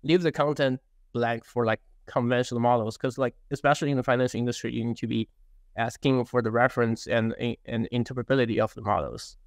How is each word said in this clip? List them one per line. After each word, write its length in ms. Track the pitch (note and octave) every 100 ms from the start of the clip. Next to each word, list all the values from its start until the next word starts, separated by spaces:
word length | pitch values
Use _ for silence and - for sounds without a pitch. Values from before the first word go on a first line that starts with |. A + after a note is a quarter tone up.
Leave 180 | C#3 F3
the 100 | E3
content 480 | - D3 D3+ C#3 B2+ _ _ _
blank 300 | A#2+ A#2 A#2
for, 220 | - B2 A2+
like, 160 | A2 _ _ -
conventional 560 | C#3 A#2+ B2 B2 A#2+
models, 340 | A#2+ B2 G#2+ -
'cause, 220 | C3 B2
like, 180 | B2 - -
especially 400 | D3 C#3 D3 D3
in 80 | C3+
the 60 |
financial 340 | B2+ B2 B2+ A2
industry, 340 | A#2+ A#2+ A#2
you 140 | A#2+ A#2
need 120 | A2+
to 100 | A2+
be 200 | A#2 A2 _ - - _ -
asking 480 | A#2 - C#3 C3 A#2
for 180 | B2+
the 80 | A2+
reference 560 | A#2 B2+ - A#2 A2+ -
and, 260 | A#2 A2+ - A#2+ A2+ -
and 240 | A#2 A2+
interpretability 680 | A#2+ A2+ B2+ A#2 C3+ A#2 A2
of 120 | A2 -
the 60 |
models. 540 | G2+ F#2+ C#2 A1+ - -